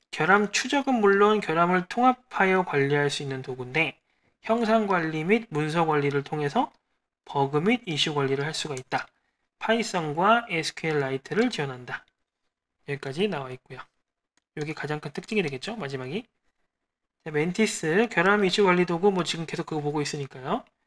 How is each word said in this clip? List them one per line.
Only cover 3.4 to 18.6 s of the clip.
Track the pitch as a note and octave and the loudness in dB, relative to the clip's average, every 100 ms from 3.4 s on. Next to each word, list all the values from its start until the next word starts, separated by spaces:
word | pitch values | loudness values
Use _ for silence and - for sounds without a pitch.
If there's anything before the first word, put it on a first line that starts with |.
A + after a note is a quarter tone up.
도구인데 | B2+ B2+ B2 C#3+ D3+ - _ _ _ _ | -8 -10 -4 -2 -2 -4 _ _ _ _
형상 | - A3+ A3 A3+ G#3 | -2 0 2 2 2
관리 | F#3 D#3+ D#3 | 0 0 -2
및 | D#3+ A3+ A3+ | 0 0 0
문서 | D3+ D3+ E3 | -4 0 2
관리를 | D#3+ D3+ C#3+ C#3 | 2 2 2 -2
통해서 | C#3 D3+ D3 A3 C#4+ _ _ _ _ _ | -2 -4 -2 0 -2 _ _ _ _ _
버그 | - C#3+ C3+ D3 | -6 -2 0 0
및 | F3+ A#3+ - | 0 0 -2
이슈 | D3 - | -4 -2
관리를 | D3 C3+ C3+ | 0 0 -2
할 | D3 | -4
수가 | D3+ D#3 | -6 -8
있다. | C3 - C3+ - _ _ _ _ _ | -10 -6 -6 -6 _ _ _ _ _
파이썬과 | - A#3 - F#3 D#3 D3 G3 A#3 A#3 | -2 0 0 -4 -2 2 4 4 2
에스큐엘 | E3+ D3 - E3 D3+ | -4 -4 -4 -2 0
라이트를 | C3+ C3+ - F3 A#3+ | 0 -4 -4 0 0
지원한다. | - C#3+ B2+ B2 - - _ _ _ _ _ _ _ - | -2 -6 -8 -12 -14 -14 _ _ _ _ _ _ _ -10
여기까지 | C#3 C#3 C3+ G#3 | -8 -6 -2 -2
나와 | D#3 C3 | -2 -8
있고요. | C3 - C3 - _ _ _ _ _ _ - | -14 -16 -18 -18 _ _ _ _ _ _ -10
여기 | D3 | -8
가장 | D3+ C#3+ D3+ | -6 -6 -6
큰 | D3 | -8
특징이 | - - G#3+ | -10 -4 -2
되겠죠? | E3 C3 - A3+ | -2 -4 -8 -8
마지막이. | C#3 C3+ B2+ F3+ - _ _ _ _ _ _ _ _ _ | -8 -8 -6 -8 -10 _ _ _ _ _ _ _ _ _
자, | D#3+ | -4
멘티스, | D3+ E3 F3+ G#3+ - D#3+ F3 A#3 | -2 0 2 0 0 0 2 2
결함 | - F3+ G#3 | 2 4 4
이슈 | F#3+ F#3 | 2 4